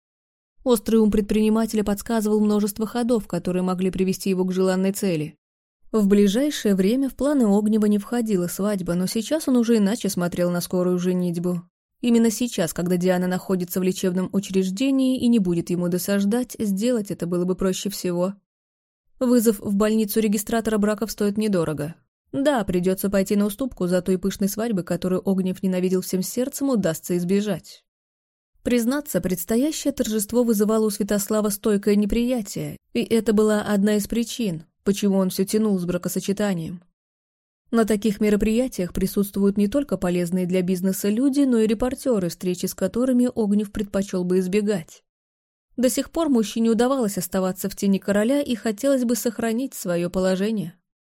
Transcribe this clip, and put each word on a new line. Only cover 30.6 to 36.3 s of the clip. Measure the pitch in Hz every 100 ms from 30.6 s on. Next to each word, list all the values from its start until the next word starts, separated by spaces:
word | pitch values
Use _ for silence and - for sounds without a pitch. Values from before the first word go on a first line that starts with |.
| 208 220 214
у |
Святослава | 202 208 208 - 214 208
стойкое | 202 226 202 208 208
неприятие, | 208 226 240 247 202 156 151 - _
и | 233
это | - 226 220
была | 208 214 208
одна | 208 208 208 208
из | 202
причин, | 220 233 - 214 160 - _ -
почему | 196 202 196
он | 185
все | -
тянул | 190 214 220 190
с |
бракосочетанием. | 175 202 180 185 190